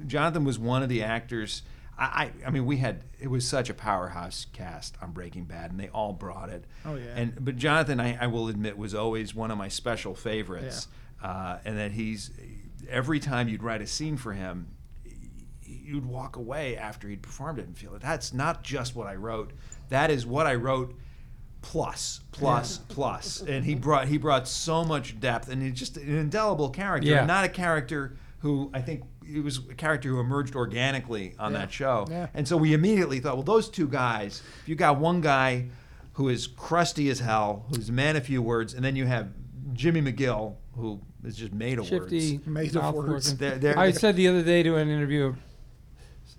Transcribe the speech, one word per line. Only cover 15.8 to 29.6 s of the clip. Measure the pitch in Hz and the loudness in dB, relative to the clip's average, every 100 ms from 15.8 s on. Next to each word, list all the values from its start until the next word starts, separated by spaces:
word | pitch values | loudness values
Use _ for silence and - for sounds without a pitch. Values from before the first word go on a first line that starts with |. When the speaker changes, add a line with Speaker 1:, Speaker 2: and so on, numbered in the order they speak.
| 147 143 123 | -8 -6 -6
Speaker 1:
walk | 123 131 127 | -8 -8 -10
away | 117 147 139 110 | -8 -6 -4 -6
after | 107 107 104 | -8 -10 -10
he'd | 98 | -10
performed | - - 147 131 | -10 -10 -8 -8
it | 87 | -8
and | - | -12
feel, | - 98 | -12 -8
"That's | 131 156 - | -6 -4 -4
not | 127 151 160 | -2 -2 -2
just | - 135 123 | -4 -4 -4
what | 120 101 | -6 -8
I | 95 | -6
wrote. | 113 113 104 - - - - | -4 -4 -6 -10 -16 -14 -2
That | 131 156 | 2 4
is | 139 | 2
what | 117 139 156 | 0 2 2
I | |
wrote | 123 131 131 123 - - - - - - - | 2 2 0 -2 -8 -16 -16 -16 -16 -16 -14
plus, | - 165 101 - - - - | -6 -4 -2 -4 -6 -8 -10
plus, | - 139 120 120 - | -2 2 2 0 -8
Speaker 3:
Yeah. | - | -8
Speaker 1:
plus." | 139 127 90 - - | -2 -2 -2 -6 -6
And | 180 135 | -4 -2
he | 127 | 0
brought, | 135 139 143 131 | 0 4 4 4
he | 151 | 2
brought | 151 131 123 | 4 4 2
so | - 165 160 | -4 0 2
much | 165 147 123 110 | 2 0 -2 -2
depth, | 127 117 131 | 0 0 -2
and | 131 | -2
he's | 131 127 | -2 -2
just | - 151 | -6 -6
an | 143 151 | -2 0
indelible | 151 214 214 160 139 | 2 2 2 2 0
character, | 151 196 156 143 | 0 0 2 6
Speaker 3:
Yeah. | 147 151 | 6 8
Speaker 1:
not | 190 | 6
a | 185 | 4
character | 185 175 156 - 151 135 - - - | 2 2 2 0 -4 -4 -10 -16 -4
who, | 147 139 139 | 0 0 0
I | 131 | -4
think, | 127 139 - - 156 | -4 -6 -8 -16 -8
it | 151 | -4
was | 147 | -2
a | 127 | -4